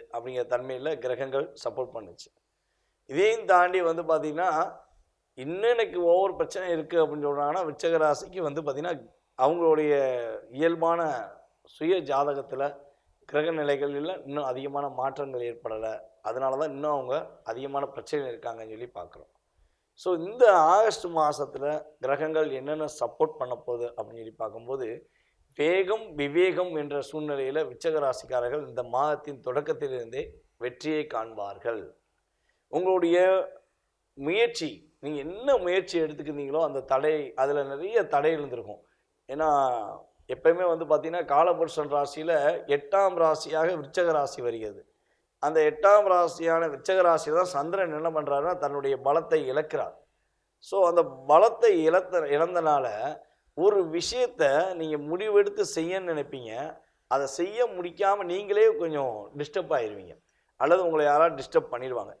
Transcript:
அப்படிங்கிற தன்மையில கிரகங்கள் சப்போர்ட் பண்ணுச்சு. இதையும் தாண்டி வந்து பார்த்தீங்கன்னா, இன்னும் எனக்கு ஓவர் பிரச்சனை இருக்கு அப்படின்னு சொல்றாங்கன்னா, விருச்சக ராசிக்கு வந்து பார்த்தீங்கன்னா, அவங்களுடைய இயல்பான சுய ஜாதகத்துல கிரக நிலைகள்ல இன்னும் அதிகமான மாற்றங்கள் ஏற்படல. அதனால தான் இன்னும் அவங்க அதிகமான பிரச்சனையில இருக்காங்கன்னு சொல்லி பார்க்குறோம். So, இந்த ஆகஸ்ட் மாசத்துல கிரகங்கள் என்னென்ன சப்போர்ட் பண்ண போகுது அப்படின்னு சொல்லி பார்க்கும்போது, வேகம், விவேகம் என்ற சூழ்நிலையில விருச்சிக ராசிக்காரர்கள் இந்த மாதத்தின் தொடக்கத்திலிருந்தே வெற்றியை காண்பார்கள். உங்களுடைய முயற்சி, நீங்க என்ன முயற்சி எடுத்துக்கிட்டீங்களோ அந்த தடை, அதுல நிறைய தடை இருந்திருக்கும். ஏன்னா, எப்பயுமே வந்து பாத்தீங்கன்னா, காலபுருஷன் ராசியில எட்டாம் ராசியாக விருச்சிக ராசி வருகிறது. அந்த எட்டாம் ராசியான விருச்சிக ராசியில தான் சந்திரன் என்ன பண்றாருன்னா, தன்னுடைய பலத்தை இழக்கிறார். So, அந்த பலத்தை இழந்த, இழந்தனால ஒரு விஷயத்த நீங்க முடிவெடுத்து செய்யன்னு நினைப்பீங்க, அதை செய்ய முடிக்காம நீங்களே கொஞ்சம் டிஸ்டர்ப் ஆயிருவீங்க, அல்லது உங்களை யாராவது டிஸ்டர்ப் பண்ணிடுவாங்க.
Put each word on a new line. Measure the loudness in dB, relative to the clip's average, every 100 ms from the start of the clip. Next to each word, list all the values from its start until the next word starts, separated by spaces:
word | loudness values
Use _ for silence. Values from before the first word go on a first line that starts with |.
| -8
அப்படிங்கிற | -10 -6 -6 -2
தன்மையில | -4 -4 -6 -6 -4
கிரகங்கள் | -4 -4 -4 -4 -6 -8
சப்போர்ட் | -8 -6 -8 -10
பண்ணுச்சு. | -16 -20 -20 _ _ _ _ _ _ _ -8
இதையும் | 0 2 0 4
தாண்டி | 6 6 2
வந்து | 0 0
பார்த்தீங்கன்னா, | 0 0 0 -2 0 0 -2 -6 _ _ _ _ _ -14
இன்னும் | -10 -2 0 2
எனக்கு | 0 0
ஓவர் | 4 4 4 0
பிரச்சனை | -6 -4 -4
இருக்கு | -4 0 0
அப்படின்னு | 0 0 -2
சொல்றாங்கன்னா, | -2 -2 -2 -4
விருச்சக | -4 0 2 2
ராசிக்கு | 0 -4 -6
வந்து | -4 -4
பார்த்தீங்கன்னா, | -4 -4 -6 -8 -10 _ _ 0
அவங்களுடைய | 2 4 4 4 4 4 2 -2 -4 -8 -12
இயல்பான | 0 0 2 2 2 0 -4 -8 -16 _ _
சுய | _ -6 0 0
ஜாதகத்துல | 2 0 0 -2 -6 -4 -4 -6 -16 _ _ _ -4
கிரக | -2 0
நிலைகள்ல | 0 0 0 0 -2 -6 -8 -8
இன்னும் | -6
அதிகமான | -4 -4 -6 -4 -4
மாற்றங்கள் | -4 -4 -4 -6 -4
ஏற்படல. | -6 -6 -8 -6 -6 -8 -12 _
அதனால | -8 -2 -2 -2
தான் | -4
இன்னும் | -4 -2
அவங்க | -2 -2 -4 -6 -12
அதிகமான | -10 -8 -6 -6 -6
பிரச்சனையில | -8 -6 -6 -6
இருக்காங்கன்னு | -8 -10 -10 -14
சொல்லி | -14 -14
பார்க்குறோம். | -14 -16 -18 -20 _ _ _ _ _ _
So, | _ -2 -2
இந்த | -4 8 8
ஆகஸ்ட் | 10 8 8 6 2 -2
மாசத்துல | 0 0 0 -6 -4 -4 -4 -8 _
கிரகங்கள் | -2 -2 0 0 0
என்னென்ன | -2 -6 -6 -6
சப்போர்ட் | -6 -6 -2 -4 -2
பண்ண | -8 -8
போகுது | -6 -6 -6 -8
அப்படின்னு | -12 -14
சொல்லி | -16
பார்க்கும்போது, | -10 -10 -10 -8 -6 -6 -10 -16 _ _ _ _ -2
வேகம், | 2 2 0 -2 -6 -6
விவேகம் | -2 2 2 2 -2 -4
என்ற | -4 -6 -6
சூழ்நிலையில | -8 -6 -4 -4 -4 -4
விருச்சிக | -4 -2 0
ராசிக்காரர்கள் | 0 -2 -4 -4 -2 -4 -6
இந்த | -8
மாதத்தின் | -4 -2 0 -2 -6 -10
தொடக்கத்திலிருந்தே | -6 -4 -4 -6 -6 -8 -8 -10 -10 -14 _ _
வெற்றியை | -10 -6 -4 -4 -4
காண்பார்கள். | -6 -8 -8 -10 -8 -6 -6 -10 -20 _ _ _ _ _ _ _
உங்களுடைய | -2 2 2 4 4 6 4 0 -8 _ _ _ _ _
முயற்சி, | -8 -2 0 0 -2 -8 -10 _ _
நீங்க | -8 -8
என்ன | -8 -4 0 2
முயற்சி | 2 0 0 -2
எடுத்துக்கிட்டீங்களோ | -2 -4 -8 -8 -4 -2
அந்த | 0 -2
தடை, | 0 0 2 0 -4
அதுல | -2 0 0
நிறைய | -2 -6 -2 0 2
தடை | 2 2
இருந்திருக்கும். | 0 -4 -8 -10 -16 _ _ _ _ -12
ஏன்னா, | -2 2 2 2 0 -6 -12 -18 _ -10
எப்பயுமே | 2 2 2 0 -2
வந்து | 0
பாத்தீங்கன்னா, | -2 -2 -6 0
காலபுருஷன் | 4 4 2 -2 -4 -4
ராசியில | -2 -4 -6 -2 2 2 0 -2
எட்டாம் | -2 0 2 2 4
ராசியாக | 2 2 -2 0 0 0
விருச்சிக | -4 0 2
ராசி | 2 0 -4
வருகிறது. | -4 -4 -8 -10 -20 _ _ _ _ _
அந்த | 0 4
எட்டாம் | 4 4 8 8 8
ராசியான | 4 2 0 0 2 0
விருச்சிக | -4 0 4
ராசியில | 6 4 2 0
தான் | 0
சந்திரன் | -2 -4 -2 -2
என்ன | -2 -2
பண்றாருன்னா, | -2 0 0 0 -2
தன்னுடைய | -2 -2 -2 0
பலத்தை | 2 2 2 0 2
இழக்கிறார். | -2 -2 -6 -6 -10 _ _ _ _ _ _
So, | -4 2 4
அந்த | 4 2 -2 4
பலத்தை | 8 8 6 4
இழந்த, | 6 4 4 2 -2
இழந்தனால | 0 0 2 0 2 2 0 -4 -6 -8 -16 _ _
ஒரு | 2 2 4 0
விஷயத்த | -2 -4 -2 -2 2 2 4 0 -2
நீங்க | -4 -4
முடிவெடுத்து | -4 -4 2 4 4 0 -2 -2
செய்யன்னு | -4 -4 -4
நினைப்பீங்க, | -4 -4 -10 -10 -8 -10 -12 _ _ _
அதை | -2 -2
செய்ய | -2 -4 0 -2
முடிக்காம | -2 -10 0 0 2
நீங்களே | -2 -4 -2 4 4 4
கொஞ்சம் | -2 -2 -4 -6 -10 -10
டிஸ்டர்ப் | -6 -6 -2
ஆயிருவீங்க, | -2 -2 -8 -14 -20 _ _ _ _
அல்லது | 4 4
உங்களை | 4 2 4
யாராவது | 6 4 2
டிஸ்டர்ப் | 0 0 0
பண்ணிடுவாங்க. | -6 -6 -6 -8 -14